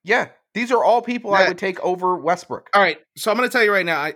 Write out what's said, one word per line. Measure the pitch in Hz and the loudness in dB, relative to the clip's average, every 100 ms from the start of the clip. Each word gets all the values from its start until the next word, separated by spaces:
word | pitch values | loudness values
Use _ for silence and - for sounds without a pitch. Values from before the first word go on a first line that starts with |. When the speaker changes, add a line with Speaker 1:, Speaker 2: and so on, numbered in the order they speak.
Speaker 1:
yeah, | 170 240 - _ _ | -2 -2 -2 _ _
these | 208 240 | -6 -2
are | 233 | 2
all | 156 214 | 2 2
people | 233 240 233 | 0 -6 0
I | 196 | 2
Speaker 2:
Yeah. | 180 | 2
Speaker 1:
would | 180 | 0
take | 196 175 | -6 -4
over | 180 180 180 175 | -4 -2 -2 0
Westbrook. | 151 175 - 117 - | -2 -2 -4 -12 0
Speaker 2:
All | 202 | 2
right, | 185 151 _ - | 2 0 _ -8
so | 214 | -2
I'm | 220 | 0
gonna | 247 | 0
tell | 247 | 2
you | 214 | 2
right | 196 170 | 2 0
now, | 156 | -2
I, | 151 | -4